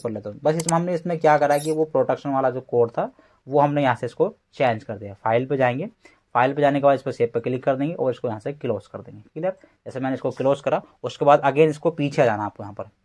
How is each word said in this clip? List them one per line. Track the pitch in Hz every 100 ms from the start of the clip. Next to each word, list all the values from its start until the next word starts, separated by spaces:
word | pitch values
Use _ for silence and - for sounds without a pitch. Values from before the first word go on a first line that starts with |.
कर | 117
लेता | 107 104
हूँ। | 110
बस | 147 165
इसमें | 165 165
हमने, | 175
इसमें | 170 175 160
क्या | 156 151
करा | 143 147
कि | 151
वो | 156 156
प्रोटेक्शन | 135 127 135 143
वाला | 135 131
जो | 127
कोड | - 120 117
था | - 233 - _ _ 127
वो | 143
हमने | 147 147
यहाँ | 135
से | 117 120
इसको | - 190 - _
चेंज | - 127 110
कर | - 104
दिया। | 101
फाइल | 98 113 117 131
पे | 139
जाएंगे, | 123 127 208 - _ _ _
फाइल | 120 131
पे | 143
जाने | 143 139
के |
बाद | 139
इस | 135
पर | 135
सेव | 123 117
पे | 117
क्लिक | 120 127
कर | 143 131
देंगे | 147
और | 175 131
इसको | 117 123
यहाँ | 107
से | 143
क्लोज | 147 127 104 -
कर | 107
देंगे। | 104 104
क्लियर? | - 156 185 190 _ _ -
जैसे | 127
मैंने | 131
इसको | 127 131
क्लोज | 127 135 139
करा, | 131 165 - _
उसके | 123 -
बाद | 143 147
again | 143 139 160
इसको | 147 170
पीछे | 160 143 147
आ |
जाना | 123 104
आपको, | 104 -
यहाँ | 104
पर | 104 101 _